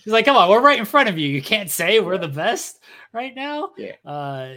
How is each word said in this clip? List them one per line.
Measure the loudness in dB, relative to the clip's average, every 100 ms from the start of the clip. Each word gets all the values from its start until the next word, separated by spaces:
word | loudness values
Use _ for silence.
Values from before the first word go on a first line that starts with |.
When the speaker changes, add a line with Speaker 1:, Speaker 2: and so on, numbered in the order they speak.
Speaker 1:
He's | 0
like, | 2 4
"Come | 6
on, | 6
we're | 6
right | 6 2
in |
front | 2 2 2
of | 0
you. | -2
You | -4
can't | -2 -4 -4
say | -4 2 2
we're | 2 -2
Speaker 2:
Yeah. |
Speaker 1:
the | -4
best | -4 -4 -4 -8 -18 _ -20 -16
right | -12 -12
now." | -10 -10 -8 -10 -12
Speaker 2:
Yeah. | -16 -16
Speaker 1:
Uh, | -14 -10 -10 -10 -12